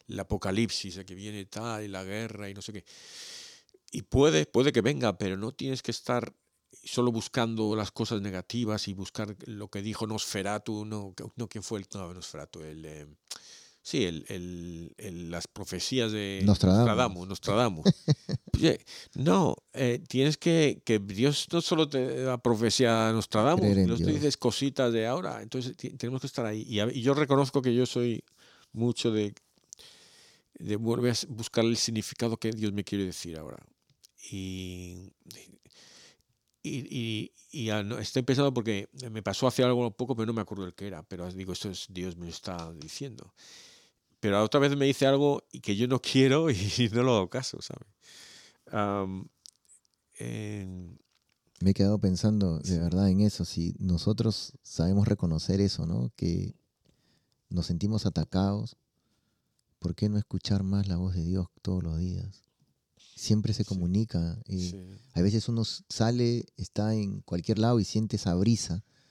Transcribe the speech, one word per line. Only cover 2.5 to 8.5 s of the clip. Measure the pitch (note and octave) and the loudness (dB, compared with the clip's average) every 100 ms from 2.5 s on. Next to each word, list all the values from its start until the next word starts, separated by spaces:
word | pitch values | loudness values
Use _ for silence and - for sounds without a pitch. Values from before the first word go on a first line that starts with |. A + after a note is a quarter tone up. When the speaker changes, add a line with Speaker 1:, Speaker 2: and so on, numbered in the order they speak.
Speaker 1:
y | |
no | G2 | -12
sé | - | -12
qué. | G#2 - - - - - - - - _ _ _ | -14 -16 -20 -20 -18 -16 -16 -18 -20 _ _ _
Y | - | -12
puede, | - B2+ D3 D#3 D3+ | 0 6 6 6 2
puede | - C3+ | 2 4
que | B2 | 4
venga, | G#2+ C#3+ A#2+ F2+ | 2 2 0 0
pero | G2 F#2+ | -2 -4
no | A2 | -6
tienes | - C3+ C3 | -6 -6 -6
que | - | -6
estar | A2+ - B2 - - _ _ _ _ | -6 -2 -2 -2 -10 _ _ _ _
solo | - - B2 | -6 0 0
buscando | A2+ - - A#2 A2+ G#2+ G#2+ | 0 -2 -2 0 0 0 0
las | G#2 | -2
cosas | - A2+ A2 | -4 -4 -2
negativas | G2+ F#2 - | -4 -6 -6